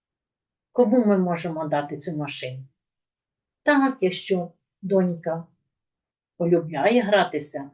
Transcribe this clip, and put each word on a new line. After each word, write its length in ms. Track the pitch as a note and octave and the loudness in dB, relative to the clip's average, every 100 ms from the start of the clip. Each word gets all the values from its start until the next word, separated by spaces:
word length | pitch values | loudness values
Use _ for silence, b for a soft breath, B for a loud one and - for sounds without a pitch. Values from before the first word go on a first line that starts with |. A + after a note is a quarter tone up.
| _ _ _ _ _ _ _ | _ _ _ _ _ _ _
Кому 320 | - A#3+ B3 | 0 4 4
ми 140 | G#3+ G3 | 4 2
можемо 500 | F3+ E3+ F3+ D#3+ D#3 | 2 -2 -4 -6 -2
дати 280 | D3+ D3 D3+ | -2 -4 -8
цю 200 | D#3+ D3+ | -8 -8
машину? 480 | C#3+ - B2+ C3 C3+ _ _ _ _ _ _ _ _ _ | -8 -8 -10 -12 -16 _ _ _ _ _ _ _ _ _
Так, 400 | - C#4+ C4+ B3+ | 2 4 2 0
якщо 500 | F#3 F3+ - F#3 E3+ _ _ _ | -2 -2 -2 -2 -2 _ _ _
донька 640 | F#3+ F#3+ F3+ E3 E3 D#3+ E3+ _ _ _ _ _ _ _ _ _ | -2 0 0 -2 -6 -6 -8 _ _ _ _ _ _ _ _ _
полюбляє 680 | E3+ E3+ D#3+ G3 F3 A#3+ | 2 2 2 0 2 2
гратися 680 | G3+ G3+ F3 D3+ - D3 C#3 | 4 2 2 -2 -6 -8 -12